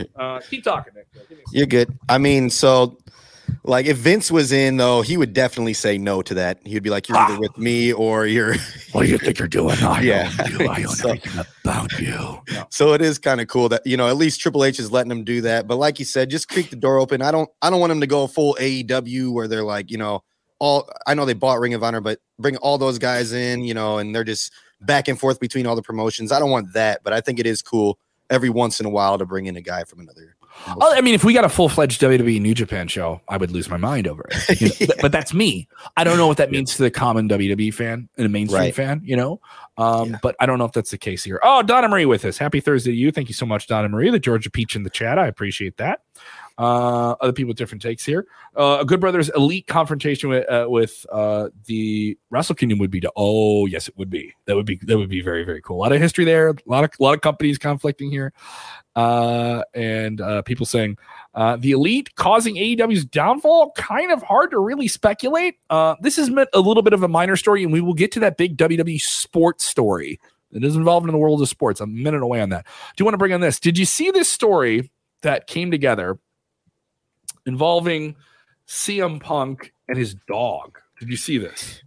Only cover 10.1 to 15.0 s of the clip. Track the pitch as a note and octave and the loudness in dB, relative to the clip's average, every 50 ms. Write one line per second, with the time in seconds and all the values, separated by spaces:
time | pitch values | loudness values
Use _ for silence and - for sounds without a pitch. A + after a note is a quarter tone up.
10.1 | G#2 G2 F2 - - - - - - - E3 B2+ - - D#3+ C3 - - - B2 | 2 2 0 -2 -2 -4 -4 -4 -2 -2 -2 -2 -2 -4 -6 -6 -4 -4 -2 -2
11.1 | A2 - - - F#2 F2+ F2 - - _ - - - - - - - - - - | -2 -4 -6 -10 -10 -10 -10 -10 -12 _ -6 -4 -4 -4 -4 -6 -6 -6 -6 -6
12.1 | - - - - - - - - - G#2 G#2 - - - D3 D3+ D3+ D3+ E3 D#3 | -6 -6 -8 -10 -12 -14 -12 -10 -10 -10 -10 -8 -2 2 4 4 4 4 2 0
13.1 | D3+ D3 - D3 C3+ A#2+ A#2 A2 - B2+ A#2+ A#2 A#2 A#2 - - C3 B2+ B2 A#2+ | 0 0 0 -2 0 0 -2 -2 0 0 2 2 2 0 0 -2 0 0 2 2
14.1 | C3 C#3+ E3 D#3 C#3+ - - E3+ C3+ C#3+ C3+ C3+ C3+ - A#2+ G#2+ A2 B2+ | 2 2 2 0 0 -2 -4 -2 0 2 2 2 0 -2 -4 -2 -2 -2